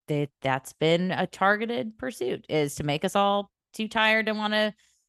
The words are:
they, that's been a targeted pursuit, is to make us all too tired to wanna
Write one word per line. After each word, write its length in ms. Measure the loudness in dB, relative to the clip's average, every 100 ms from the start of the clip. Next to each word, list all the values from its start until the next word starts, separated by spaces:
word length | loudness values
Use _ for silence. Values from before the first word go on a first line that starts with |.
| -4
they, 220 | -2 -2 _
that's 320 | -2 -2 -4
been 380 | 0 2 2 2
a 140 | -2 -4
targeted 680 | 2 2 2 0 -4 -6 -8
pursuit, 460 | -10 -6 -6 -6 -2
is 260 | 0 0 -2
to 60 | -2
make 200 | -2 0
us 100 | 2
all 340 | 2 0 -4 _ _
too 140 | -8 -4
tired 380 | 2 4 4 2
to 60 |
wanna 420 | -2 0 0 0 -4 _ _